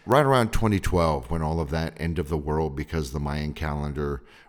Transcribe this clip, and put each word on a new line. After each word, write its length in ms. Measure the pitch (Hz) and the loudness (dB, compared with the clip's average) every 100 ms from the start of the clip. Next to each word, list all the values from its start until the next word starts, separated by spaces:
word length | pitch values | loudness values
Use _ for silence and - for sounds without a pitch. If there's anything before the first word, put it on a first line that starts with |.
right 220 | - 131 139 | 2 4 6
around 260 | 131 113 | 4 4
twenty 280 | - 113 98 | 2 2 2
twelve, 500 | - 90 82 73 - | 2 2 2 2 -2
when 120 | 82 | -2
all 180 | 78 82 | 0 -2
of 100 | 80 | -2
that 220 | 80 80 - | -4 -4 -4
end 220 | 82 80 | -4 -2
of 100 | 76 | -2
the 80 | 80 | -2
world 380 | 73 78 78 | -2 -2 -2
because 380 | 69 - 82 71 | -4 -4 -4 -4
the 80 | 73 | -4
Mayan 320 | 73 73 76 | -4 -4 -4
calendar 720 | 76 78 73 73 71 71 69 - - | -4 -4 -4 -4 -4 -4 -4 -10 -20